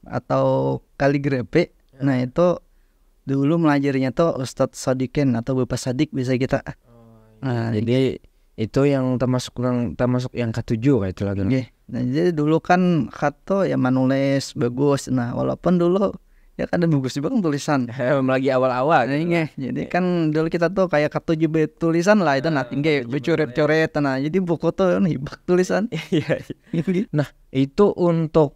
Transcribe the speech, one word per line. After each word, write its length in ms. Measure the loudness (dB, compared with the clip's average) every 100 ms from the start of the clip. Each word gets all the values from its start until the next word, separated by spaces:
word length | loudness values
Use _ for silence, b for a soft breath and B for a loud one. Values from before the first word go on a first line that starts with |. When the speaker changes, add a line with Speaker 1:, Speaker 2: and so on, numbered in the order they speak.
Speaker 1:
atau 760 | -6 -8 -2 0 2 2 0 -4 _ _
kaligrafi. 720 | 0 2 0 -2 0 0 0 _ _
Speaker 2:
Ya. 80 | -4
Speaker 1:
Nah, 160 | 0 0
itu 400 | -2 2 2 0 _ _ _ _ _ _
dulu 380 | -4 0 2 2
melajarnya 480 | 2 2 0 0 -2
tuh 260 | 0 0 0
Ustadz 400 | -8 -2 -4 -2
Sadikin 640 | -4 -2 -2 0 0 0
atau 160 | -2 -2
Bapak 220 | -2 -4
Sadik 320 | -4 -2 -2
bisa 220 | -2 -2
kita. 320 | 0 0 -2 -4
Speaker 2:
Oh, 80 | -18 _ -20 -20 -20 _ -10
iya. 60 | -4
Speaker 1:
Nah, 220 | -4 -2
Speaker 2:
Jadi 460 | -2 0 2 0 -4 _ _ _
itu 280 | -8 -4 2 2
yang 320 | 2 0 -2
termasuk 360 | 0 -2 -4 -6
yang, 340 | -4 -2 -4
termasuk 400 | -2 -2 0 -4
yang 160 | -6 -4
ketujuh 480 | -4 -4 -2 2 2
kayak 140 | 0
itu 80 | -4
lah, 120 | -4
Guru. 120 | -2 0
Speaker 1:
Nggih. 200 | -2 -4 _ -12
Nah, 160 | -6
jadi 280 | -4 0 0
dulu 260 | 0 0 0
kan 240 | 2 2 4 2 0
khat 300 | -2 -4 -4 -4
tuh 200 | 0 0
ya 120 | 0
menulis 760 | 2 2 2 2 0 0 -4
bagus. 540 | -2 -2 0 2 0 0
Nah, 220 | -2 -2
walaupun 460 | -2 -4 -2 2 2
dulu 360 | 2 2 0 -4 _ _ _
ya 160 | -8 -4
kan 160 | 0 2
bagus 320 | 2 0 -4
juga 160 | -2
tulisan. 560 | -2 0 -2 -2 -2 -2 -4 0
Speaker 2:
<laughs> 220 | 2 2
Lagi 240 | 2 2
awal-awal. 560 | 2 2 0 2 2 2
Speaker 1:
Nah, 80 | 0
iya. 320 | 0 0 -2 -6
Jadi 240 | -8 -6
Speaker 2:
Iya. 80 | -2
Speaker 1:
kan 140 | 0 0 0 0
dulu 180 | 0 -2
kita 220 | 0 0
tuh 160 | 0 2
kayak 240 | 2 0
ketujuh 380 | -2 -2 0 2
be 160 | 2 -2
tulisan 540 | _ 0 2 4 4
lah 160 | 4 0
itu, 80 | 0
Speaker 2:
Ah, 160 | -2
Speaker 1:
nah, 20 |
tinggi 380 | -2 -2 0 0
Speaker 2:
ketujuh 320 | -2 -4 -2
Speaker 1:
coret-coret. 560 | 0 0 0 2 4 2 0
Nah, 240 | -2 -2
jadi 160 | -2 -2
buku 320 | -2 0 -2
tuh 320 | 0 2 2
hibak 400 | 2 0 -6 -12
tulisan. 460 | 0 0 2 0 -2 -8
Speaker 2:
<laughs> 140 | -2
Iya, 240 | -2 0 -4
iya. 160 | -4 -16 _ -4
Speaker 1:
Gitu. 320 | -2 -2 -2
Speaker 2:
Nah, 160 | -2 -4 _ _
itu 400 | -2 -2 4 2
untuk 640 | 4 0 2 2 2 2